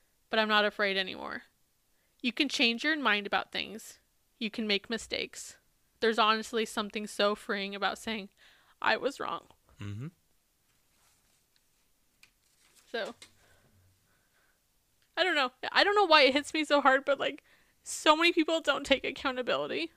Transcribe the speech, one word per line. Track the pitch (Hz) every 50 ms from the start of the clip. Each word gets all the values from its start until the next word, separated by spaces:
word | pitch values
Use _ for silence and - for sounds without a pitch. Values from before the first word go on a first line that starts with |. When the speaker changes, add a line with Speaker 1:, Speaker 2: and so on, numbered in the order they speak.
| _ _ _ _ _ _
Speaker 1:
but | - 220
I'm | 214
not | 214 214 208 208
afraid | 208 - - 208 196 190
anymore. | 190 190 185 - - - - - 240 - _ _ _ _ _ _ _ _ _ _ _ _ _ _ _
You | - 240
can | - - 302 262
change | - - 262 233 233 233 -
your | 302 320
mind | 302 262 220 208 208 202
about | 202 202 185 - -
things. | - 180 147 - 196 226 - - - _ _ _ _ _ _ _ _ _
You | 226 208
can | - 247 220
make | 208 202 196 - -
mistakes. | 233 214 - - - - - - - - - - - _ _ _ _ _ _ _ _ _
There's | - 220 220 233
honestly | 220 214 220 220 220 - 247 226 220
something | - - 226 208 202 - 214 208
so | 208 - - 202 202 208
freeing | - - - 202 202 196 196 202
about | 196 202 - -
saying, | - - 226 220 226 226 - _ _ - - _ _ _ _ _ _
'I | - - 226
was | - - 269 277 -
wrong.'" | - - - - - _ - _ _ _ _ -
Speaker 2:
Mm-hmm. | 101 101 104 107 135 175 - _ _ _ _ _ _ _ _ _ _ _ _ _ _ _ _ _ _ _ _ _ _ _ _ _ _ _ _ _ _ _ _ _ _ _ _ _ _ _ _ _ - _ _ _ _ _ _ _ _ _ _ _ _ _
Speaker 1:
So, | - 226 196 202 240 _ - - _ _ _ _ _ _ _ _ _ _ _ _ _ _ _ _ _ _ _ _ _ _ _ _ _ _ _ _ _ _ _ _ _ _ _ _ _
I | 330 349
don't | 370 320
know. | 294 262 254 - _ - -
I | - 262 311
don't | 392 403
know | 415 403
why | 330 311 302 262
it | 269 254
hits | 294 285 - -
me | 311 302
so | - 294 285
hard, | 269 277 262 277 277
but, | 285 285 269
like, | 269 285 277 - _ _ _ _ _ _ _ _ _
so | - - - - 320 302
many | 320 339 339
people | 349 339 302 339 320 320
don't | 294 302 277 277 285
take | - 269 - -
accountability. | - 269 - - 269 254 254 247 220 208 269 - - - 285 330 320 -